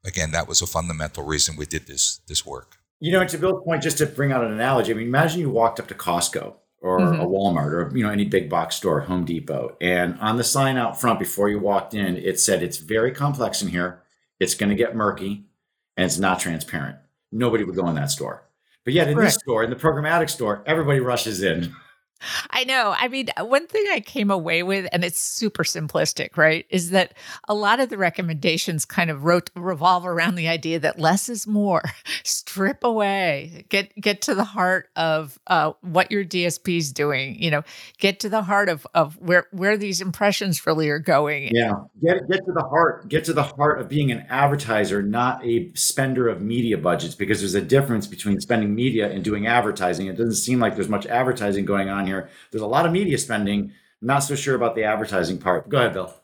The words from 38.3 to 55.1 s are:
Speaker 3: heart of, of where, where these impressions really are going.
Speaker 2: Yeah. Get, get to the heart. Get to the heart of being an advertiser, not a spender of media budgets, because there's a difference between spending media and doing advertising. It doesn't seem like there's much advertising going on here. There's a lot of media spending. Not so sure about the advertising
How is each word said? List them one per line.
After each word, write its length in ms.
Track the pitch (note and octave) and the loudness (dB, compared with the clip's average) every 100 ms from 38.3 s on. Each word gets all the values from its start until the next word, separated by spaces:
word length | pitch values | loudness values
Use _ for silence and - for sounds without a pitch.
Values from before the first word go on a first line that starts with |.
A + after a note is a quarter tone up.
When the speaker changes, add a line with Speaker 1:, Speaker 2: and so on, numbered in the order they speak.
| A3 | -2
Speaker 3:
heart 260 | F#3 G3+ G3 | 2 2 2
of, 160 | D#3 - | 0 0
of 220 | E3+ D3+ D#3 | 2 2 2
where, 320 | F3 F3+ - | 4 4 2
where 240 | F#3+ F#3+ G#3+ | -2 2 2
these 240 | G3+ F3 | 0 -4
impressions 680 | F#3 E3 G3+ G3 G3 D#3 - | -4 2 2 2 0 0 2
really 220 | D#3+ D#3 | 2 2
are 100 | D3 | 0
going. 500 | D#3+ C#3+ D3 D3 C#3 A#2 | 4 4 4 -2 2 2
Speaker 2:
Yeah. 160 | A2+ G2+ - - E3 | 2 0 -6 0 2
Get, 240 | F#3 E3 | 2 2
get 160 | F#3+ F#3 | 0 0
to 80 | |
the 140 | F3 C#3+ | -2 2
heart. 400 | D3+ D#3+ - - | 4 4 2 -2
Get 160 | D#3 D#3+ | -2 0
to 80 | |
the 80 | D3+ | 0
heart 400 | C#3 - D3+ C#3 | -2 2 2 2
of 80 | A#2 | 0
being 220 | D3 C#3 | 0 2
an 160 | A2+ - | 0 -2
advertiser, 720 | B2+ C#3 C#3 A2 A2 G2+ G2+ | 2 2 2 0 2 2 2
not 420 | G2+ A2+ B2 B2 | 0 2 0 0
a 300 | A#2+ A#2 - | 0 0 -2
spender 540 | - - - C3+ B2+ A#2+ | -2 -2 0 0 2 2
of 120 | F2+ | 0
media 380 | G#2 A#2+ A#2 F#2+ | -2 0 2 2
budgets, 380 | E2+ E2 D#2+ - | 2 0 -2 -6
because 240 | G2 G#2 | -2 0
there's 160 | G2 G2 | 2 0
a 60 | |
difference 440 | E2 C3+ C#3 A2+ G2 | 4 4 4 -2 -2
between 340 | - G#2+ G2 | -6 -2 -2
spending 360 | - A#2 G#2 G#2+ | 0 0 2 0
media 340 | B2+ A2+ G2+ | 0 2 0
and 140 | F#2+ | -2
doing 240 | G2+ G#2 A2 | -2 -2 2
advertising. 580 | A#2+ G#2+ G2 F2+ E2+ F#2+ | 2 2 0 -2 0 -4
It 120 | F#2 | -2
doesn't 180 | A#2 G#2 | 0 0
seem 240 | - B2 | 0 2
like 160 | A2+ - | 2 0
there's 120 | G2 | -2
much 200 | G2+ - | -2 0
advertising 580 | A#2 B2+ A#2+ G#2 G2 F#2+ | 0 0 0 0 0 0
going 240 | G2+ F#2+ | 0 0
on 160 | G2 F#2+ | -2 -2
here. 60 | F#2+ F#2 - - | -4 -8 -18 -10
There's 100 | A2 | -6
a 60 | G#2+ | 0
lot 180 | C3+ E3+ | 2 2
of 60 | |
media 260 | F3 G3+ C3+ | 2 0 -2
spending. 540 | - A2 G2+ G2+ G2+ - _ _ | -2 -2 0 0 -2 -10 _ _
Not 180 | A2+ C#3 | 0 0
so 160 | C#3 C#3 | 0 -4
sure 180 | C#3 | -2
about 220 | B2+ A#2+ A#2 | 0 0 0
the 80 | |
advertising 540 | G#2+ G#2+ G#2+ | -2 -2 -2